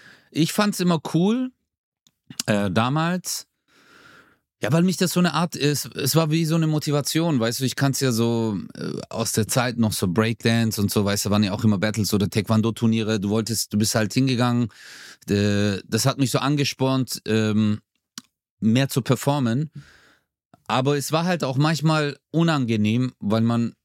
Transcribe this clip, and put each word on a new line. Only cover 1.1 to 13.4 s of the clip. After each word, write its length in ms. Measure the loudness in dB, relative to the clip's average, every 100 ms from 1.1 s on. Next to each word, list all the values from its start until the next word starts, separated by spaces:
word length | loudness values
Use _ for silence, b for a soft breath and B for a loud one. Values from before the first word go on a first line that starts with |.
cool, 380 | 0 2 0 -2 -8 _ _ _ _ _ _ _ -8 -2
äh, 240 | 0 0
damals. 760 | 0 0 0 -2 -4 -6 -10 -12 _ b b b b b b b b b _
Ja, 100 | 0
weil 100 | 2
mich 120 | 2 0
das 160 | 0
so 80 | 2
eine 140 | 2
Art, 200 | 0 -2
es, 300 | -2 -2 -2
es 320 | -4 -4 0 2
war 140 | 2
wie 160 | 0 0
so 80 |
eine 120 | 0 0
Motivation, 720 | 0 0 -2 0 0 0 2
weißt 220 | 0 0
du, 40 |
ich 120 | -4 0
kann's 240 | 0 2
ja 100 | 0
so, 480 | 2 2 2 0 -2 -8
äh, 180 | -10 -8 -8 -8
aus 220 | -6 -2
der 140 | -2 0
Zeit 280 | 0 -2 0
noch 160 | 0
so 160 | 0 0
Breakdance 720 | 2 0 0 2 2 2 0
und 100 | 0
so, 140 | 2
weißt 220 | 0 0 0
du, 40 |
waren 140 | 2
ja 80 | 2
auch 100 | 2
immer 140 | 0 2
Battles 380 | 0 -2 0
oder 160 | 0 0
Taekwondo-Turniere, 880 | -2 0 2 2 0 0 0 0 -2
du 80 | 0
wolltest, 460 | 0